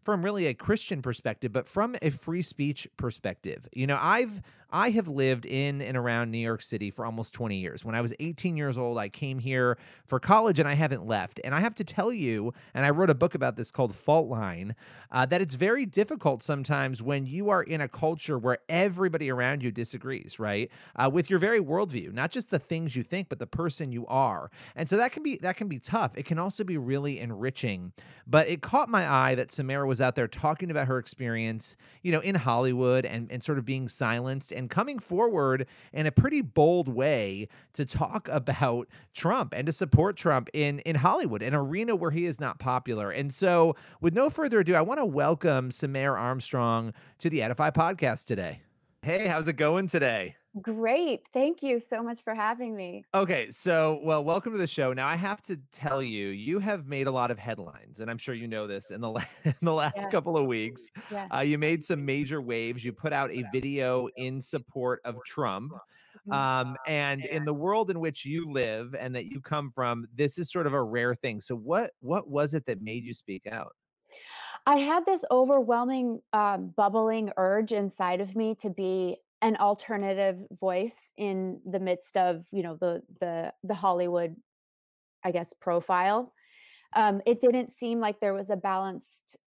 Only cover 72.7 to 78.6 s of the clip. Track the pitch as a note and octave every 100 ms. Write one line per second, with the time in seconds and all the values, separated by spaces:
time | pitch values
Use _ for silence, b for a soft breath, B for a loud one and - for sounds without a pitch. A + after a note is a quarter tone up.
72.7 | G2+ G#2+ A#2+ A#2 A#2 - F#2+ G#2 A2+ -
73.7 | _ _ _ _ B B B B B -
74.7 | C#4+ C#4+ E4+ E4+ F#4 - B3+ C4 C#4 A#3
75.7 | A#3 B3 C4 B3 A3+ _ G#3+ G#3 G3 F#3
76.7 | E3+ G3+ A3 A3 A3 G#3+ - F#3 G#3 A3
77.7 | G#3+ G3 - F#3+ F3+ G3 G#3 A3 A3+